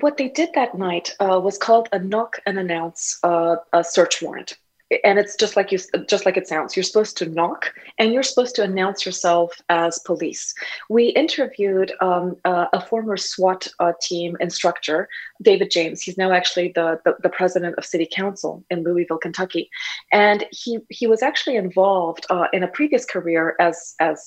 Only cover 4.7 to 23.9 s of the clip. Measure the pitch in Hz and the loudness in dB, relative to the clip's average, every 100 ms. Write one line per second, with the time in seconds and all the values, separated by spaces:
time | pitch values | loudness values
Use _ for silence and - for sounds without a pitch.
4.7 | _ - - 208 196 202 - 214 202 196 | _ -2 2 4 4 2 0 0 0 0
5.7 | 185 - 175 - 196 190 165 - 156 127 | -2 -2 -4 0 0 2 0 -2 -4 -2
6.7 | 190 185 214 214 - 165 160 170 - - | -4 0 2 0 -2 -4 0 -2 -2 -8
7.7 | - - - 220 247 277 247 247 - 196 | -10 -6 0 2 2 0 0 0 0 0
8.7 | 190 190 196 185 180 175 170 170 - - | 0 -2 -2 -6 -2 2 4 2 -2 -2
9.7 | 170 170 165 - 165 165 - - - - | 0 0 -2 -4 -4 -4 -8 -12 -10 -12
10.7 | - - 226 233 - 320 - 247 - 202 | -12 0 4 4 4 2 0 -4 -2 0
11.7 | 190 190 - 185 180 180 180 185 175 175 | 2 0 0 0 0 -2 -4 -2 0 0
12.7 | 180 - 226 220 190 - - 185 185 - | -2 -2 -4 -2 -4 -6 0 2 2 -6
13.7 | - 175 170 - 175 175 175 175 - 175 | -2 0 0 -4 -4 -4 -4 -4 0 -2
14.7 | 175 - 156 202 - - - 202 190 196 | 0 -2 -2 -4 -10 -16 2 4 4 4
15.7 | 170 165 185 - 185 190 180 180 180 175 | 0 -2 -4 -8 -2 2 2 2 -2 -2
16.7 | 170 165 160 170 - 185 - 185 180 175 | 0 0 0 0 0 -2 0 0 0 -2
17.7 | - - 170 160 190 196 190 156 165 - | -6 -4 -2 -2 -4 -4 -6 -8 -10 -6
18.7 | 175 170 175 170 160 180 175 185 170 - | -4 0 0 0 -4 -6 -6 -4 -4 -8
19.7 | - - - - 208 208 208 - - 240 | -10 -10 -12 0 4 6 4 -2 -10 -8
20.7 | 226 - - 233 220 269 - 302 226 185 | -8 -8 -2 2 4 2 0 0 0 0
21.7 | 190 196 190 165 165 - 180 160 190 180 | 2 4 4 0 -4 -2 0 0 0 -2
22.7 | - 294 254 - 185 170 165 165 - 175 | 0 0 0 -2 -4 0 0 0 2 0
23.7 | 165 - | 0 -8